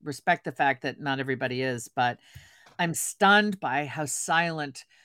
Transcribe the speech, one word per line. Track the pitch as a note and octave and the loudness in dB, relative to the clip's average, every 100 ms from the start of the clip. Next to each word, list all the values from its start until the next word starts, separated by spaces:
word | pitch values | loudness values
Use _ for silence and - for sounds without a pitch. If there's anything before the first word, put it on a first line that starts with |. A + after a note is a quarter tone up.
respect | D3+ C3+ - F3+ - | -10 -4 0 0 -2
the | |
fact | C3+ C#3+ C3 | 0 0 0
that | C#3+ - | -4 -6
not | D3 C3+ | -4 -2
everybody | C3+ B2+ B2+ B2 | -2 -2 -2 -2
is, | C3 B2 - | -2 -4 -6
but | - B2 A#2+ _ - - - - - | 0 0 -2 _ -20 -20 -20 -12 -4
I'm | E3+ | -2
stunned | D#3+ - - G3 G3+ G#3+ G3 | -2 -6 2 6 6 4 0
by | C#3 C3+ D3 | -2 -2 -2
how | A#2+ D3+ | -4 -4
silent | - - E3 E3+ D#3+ C#3+ - - _ | -4 0 2 2 -2 -6 -10 -18 _